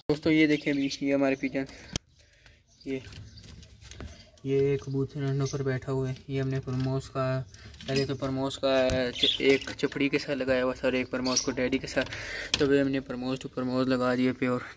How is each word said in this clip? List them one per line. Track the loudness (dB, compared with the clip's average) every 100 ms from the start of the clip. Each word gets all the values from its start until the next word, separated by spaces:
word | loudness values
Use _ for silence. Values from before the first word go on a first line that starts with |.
| _
दोस्तों | 0 4
ये | 6 6
देखें, | 4 2
अभी | 0 0 -2
ये | 0
हमारे | 2 2 2
पिजन, | -2 -4 -6 -10 -12 -12 -12 _ -20 _ -20 -20 _ _ -10
ये, | -10 -10 -18 -18 -20 -20 -20 -20 -20 -20 -16 -16 -16 -20 -12 -2
ये | 2 2 0
कबूतर | -2 -4 -4 -4
अंडों | -2 0 -2
पर | -2
बैठा | -2 -2 -2
हुआ | -2 -2
है। | -6 -6
ये | -4
हमने | -2 -2
प्रमोद | -4 -2 0 -2 -4
का, | -4 -2 -2 -6 -12 -20 -14
पहले | -4 -2 0
तो | -2
प्रमोद | -4 -2 -4 -2
का | 2 4 4 2 -2
च-, | 0 0 4
एक | 4 4 2
चपड़ी | -4 -4 0 0
के | 0
साथ | -2 -4
लगाया | 2 2
हुआ | 2
था | 0 0
और | 0
एक | 0
प्रमोद | -2 0 0
को | 0
डैडी | 0 0 0
के | 0
साथ। | -2 -2 -6 -10 -10 -4 0
तो | 4
अभी | 6
हमने | 4 0
प्रमोद | -4 -6 -4 -4
to | -6
प्रमोद | -4 -2 0 2
लगा | 2 2 2
दिए | 2 2
प्योर | 0 0 -4